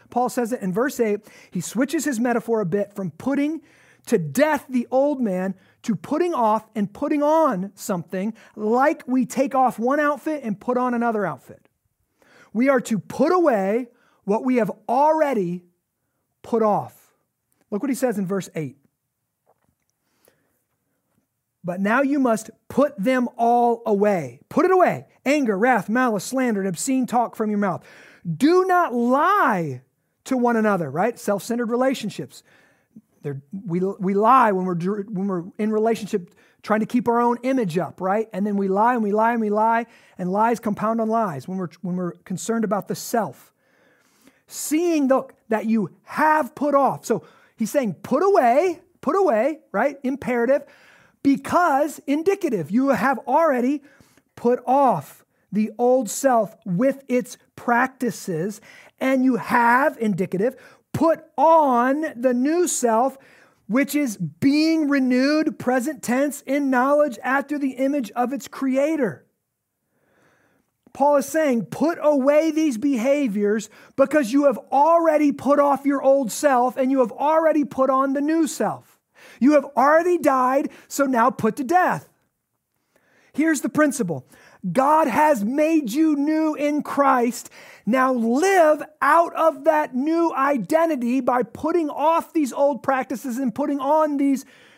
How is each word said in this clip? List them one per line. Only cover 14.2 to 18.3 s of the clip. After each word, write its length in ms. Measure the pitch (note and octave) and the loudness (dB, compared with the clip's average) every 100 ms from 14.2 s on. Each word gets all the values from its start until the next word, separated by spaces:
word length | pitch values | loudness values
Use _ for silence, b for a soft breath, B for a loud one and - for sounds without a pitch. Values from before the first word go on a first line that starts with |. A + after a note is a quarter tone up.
what 180 | F#3+ A3 | -2 -2
we 140 | C4 B3 | 0 0
have 160 | G3+ - - | 0 -4 -4
already 760 | B3 D4+ D#4+ D4 A3+ F3 F3 _ _ _ _ _ _ _ _ | 2 2 2 2 0 -4 -6 _ _ _ _ _ _ _ _
put 200 | - A#3 | -4 0
off. 340 | G#3+ F3+ A#2+ - _ _ _ _ _ _ - | 2 0 -4 -16 _ _ _ _ _ _ -10
Look 140 | G#3 | -6
what 40 | C#4+ | -4
he 60 | |
says 240 | A#3 B3+ G3+ | -2 -2 -2
in 80 | |
verse 240 | F3+ | -4